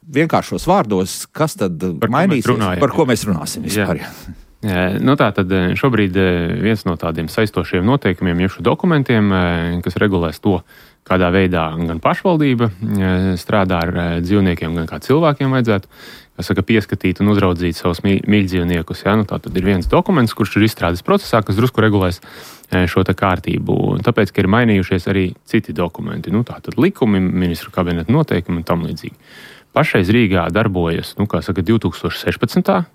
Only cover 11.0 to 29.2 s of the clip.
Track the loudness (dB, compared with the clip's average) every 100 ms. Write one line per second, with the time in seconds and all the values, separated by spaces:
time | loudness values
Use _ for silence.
11 | -2 2 4 4 2 2 -2 -2 -4 -2
12 | -2 0 0 2 2 2 0 -2 -4 0
13 | 0 2 0 -2 0 0 2 0 -2 -2
14 | -2 -2 0 2 2 0 -4 -4 -6 -8
15 | -2 2 2 0 0 0 2 0 -2 -20
16 | -20 -20 -20 -12 -4 -2 2 2 0 -2
17 | -2 0 2 2 2 0 -2 -2 -4 -2
18 | 0 0 2 2 2 0 0 -2 -4 -4
19 | 0 0 0 -4 -4 -2 0 0 2 2
20 | 2 2 2 0 -2 2 2 2 -2 -2
21 | 0 0 2 0 0 0 0 2 2 4
22 | 0 -2 -10 -20 -20 -20 -4 0 2 2
23 | 0 0 0 0 -2 -4 0 0 0 0
24 | 0 2 0 2 2 4 4 2 2 -2
25 | 0 0 0 -4 _ -2 -2 -4 -4 -4
26 | -8 -8 -2 -2 -2 -6 -10 0 0 2
27 | 0 2 2 0 -2 -2 -6 -4 -2 -2
28 | 0 2 2 -2 -2 -6 -2 -2 -2 -8
29 | -10 -16